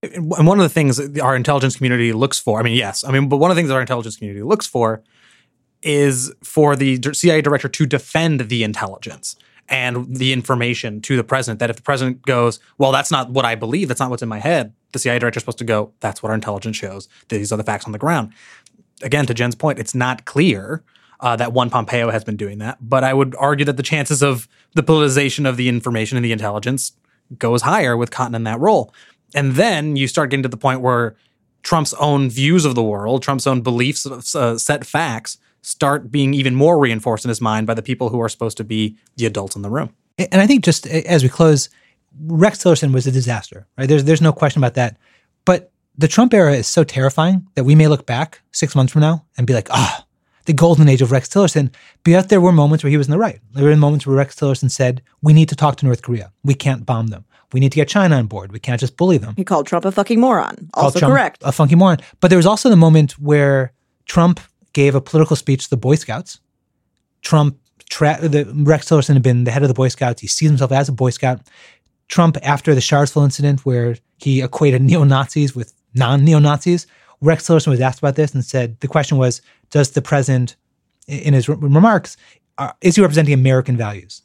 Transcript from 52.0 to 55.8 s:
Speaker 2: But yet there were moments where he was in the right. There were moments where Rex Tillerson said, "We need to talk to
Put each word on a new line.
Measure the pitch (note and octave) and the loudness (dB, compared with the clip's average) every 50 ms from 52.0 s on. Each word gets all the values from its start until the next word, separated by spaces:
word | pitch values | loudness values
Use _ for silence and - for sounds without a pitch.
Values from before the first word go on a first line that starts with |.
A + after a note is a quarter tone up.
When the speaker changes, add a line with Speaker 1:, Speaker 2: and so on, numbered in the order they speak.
| _ | _
Speaker 2:
But | E3+ | 4
yet | E3+ F3+ F#3 F#3+ | 4 4 4 4
there | G#3+ F#3+ F3 | 4 4 6
were | F3+ F3 | 6 6
moments | D#3 C#3+ C#3+ D#3 D3+ - | 6 4 4 2 2 2
where | C#3+ | 0
he | C#3+ D3+ | 0 2
was | C#3 | 2
in | B2+ D3 | 0 0
the | F3+ | 0
right. | A3+ G#3 - - _ G#2 G#2+ | 0 -2 -4 -8 _ _ -4
There | C3+ C#3 | 2 4
were | D3 D3+ | 4 6
moments | D3+ D3 D3 D3+ D3 - | 6 4 4 2 0 0
where | C#3 C3+ | 0 0
Rex | C3+ C#3 C3+ - | 0 0 -2 -4
Tillerson | - - C#3 C3+ - - C3 | -4 -2 -2 -2 0 -2 -4
said, | - - C3 B2+ B2+ B2+ _ _ _ _ - | -2 0 0 0 -2 -4 _ _ _ _ 4
"We | D3+ D#3 | 6 6
need | D#3 D#3+ D3+ | 6 6 4
to | - | 0
talk | - D#3 D3 C3 | 0 0 0 0
to | - | 0